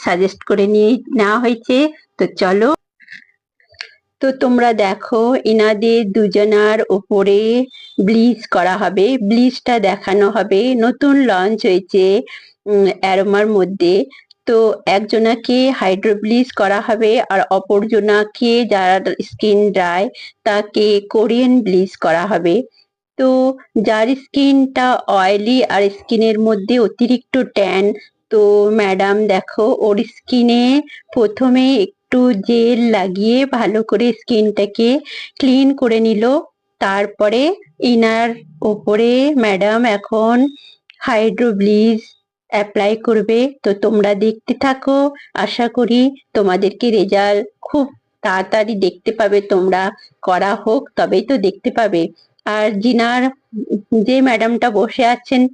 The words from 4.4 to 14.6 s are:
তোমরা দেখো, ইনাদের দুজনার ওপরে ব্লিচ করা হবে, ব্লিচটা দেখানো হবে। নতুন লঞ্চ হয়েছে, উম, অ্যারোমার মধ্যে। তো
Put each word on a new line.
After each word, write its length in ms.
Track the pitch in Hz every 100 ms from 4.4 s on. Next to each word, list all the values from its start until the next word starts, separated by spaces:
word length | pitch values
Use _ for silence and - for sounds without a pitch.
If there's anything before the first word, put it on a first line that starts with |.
তোমরা 280 | 254 247 240 226
দেখো, 380 | 196 208 - 226 233 262 -
ইনাদের 540 | 220 214 214 226 233 208
দুজনার 680 | 220 208 208 208 208 214 220 -
ওপরে 500 | 190 - 202 196 202 220 240 254 - - - 196
ব্লিচ 340 | 226 233 226 - 190
করা 200 | 180 185
হবে, 280 | 185 185 208 262 202
ব্লিচটা 480 | 233 247 247 - 233
দেখানো 480 | 196 202 - 196 202
হবে। 300 | 214 202 190 247 247
নতুন 380 | 233 240 285 277 254
লঞ্চ 340 | 185 190 220 226
হয়েছে, 400 | 185 190 190 185 202 262 - - _ 202
উম, 220 | 202 190 180
অ্যারোমার 460 | 190 190 196 202 214
মধ্যে। 480 | 208 180 196 170 190 269 - _ _ -
তো 120 | 226